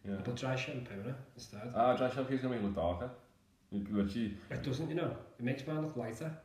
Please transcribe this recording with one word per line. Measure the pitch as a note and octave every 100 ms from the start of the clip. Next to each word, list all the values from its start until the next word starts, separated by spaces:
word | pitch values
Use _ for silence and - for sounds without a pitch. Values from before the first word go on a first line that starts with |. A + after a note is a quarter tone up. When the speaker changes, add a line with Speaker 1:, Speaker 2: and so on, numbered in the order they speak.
| G2
Speaker 1:
Yeah. | G2
Speaker 2:
I |
put | G#2+
dry | A#2+ C3 C3
shampoo | - B2+ A#2+ G2+
in | A#2
it | C3+ - B2
instead. | - G#2 A#2+ A2
Speaker 1:
Ah, | B2+
dry | C3+ B2+
shampoo's | C3+ C3 C3
gonna | B2+ A#2
make |
it | G2+
look |
darker. | - E2+ F2 B2+ - - _ _ _ -
You, | G2+ G2
you | G#2
literally | G2 A#2+ G#2 G2 -
Speaker 2:
It | B2
doesn't, | C3+ B2+ D#3
you | E3
know. | D3 - - -
It |
makes | B2 C#3 -
mine | D#3
look | D#3 A#2+
lighter. | A2 A2+ D#3+ -